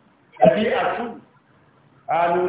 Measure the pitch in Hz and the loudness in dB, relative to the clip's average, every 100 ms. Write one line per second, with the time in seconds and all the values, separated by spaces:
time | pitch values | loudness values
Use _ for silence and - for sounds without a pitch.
0 | _ _ _ - - 208 220 190 180 - | _ _ _ 2 2 4 0 0 -2 -4
1 | 233 - - _ _ _ _ _ _ _ | -8 -12 -20 _ _ _ _ _ _ _
2 | - 156 175 175 | -4 -2 0 0